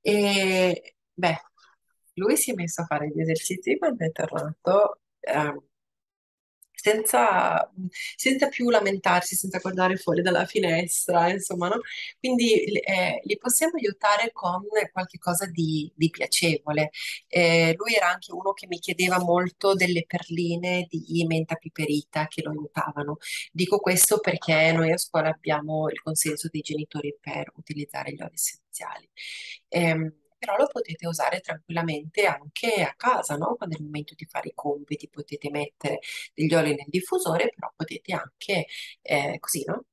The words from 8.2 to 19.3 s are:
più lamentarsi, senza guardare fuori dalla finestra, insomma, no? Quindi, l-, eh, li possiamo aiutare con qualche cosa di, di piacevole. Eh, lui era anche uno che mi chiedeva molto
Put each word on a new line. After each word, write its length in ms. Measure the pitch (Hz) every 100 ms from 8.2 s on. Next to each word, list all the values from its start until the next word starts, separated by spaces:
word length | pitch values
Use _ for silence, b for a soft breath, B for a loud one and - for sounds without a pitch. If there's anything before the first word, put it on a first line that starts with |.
| 254 269 277
più 200 | - 240
lamentarsi, 680 | 226 196 196 190 180 175 185
senza 220 | 190 185
guardare 380 | 190 185 185 190
fuori 240 | - 170
dalla 240 | 180 170 180
finestra, 840 | 214 185 165 175 - - 175 175
insomma, 380 | 196 180 180 175
no? 120 | 226 B B B -
Quindi, 460 | 254 254 233 214 -
l-, 240 | 208 -
eh, 300 | 190 175 -
li 160 | 196 202
possiamo 360 | 240 240 320 339
aiutare 560 | 214 196 214 208 233
con 300 | - 185 180 202 214 -
qualche 280 | - 185 -
cosa 280 | - 170 196
di, 460 | 165 160 156 151
di 160 | - 160
piacevole. 800 | - - - 170 151 151 151 151 B B B _
Eh, 460 | 175 170 165 165 165
lui 180 | 220
era 140 | 220 180
anche 240 | 180 -
uno 200 | 175 185
che 140 | 196 185
mi 140 | 175
chiedeva 380 | - 175 180 180
molto 540 | 180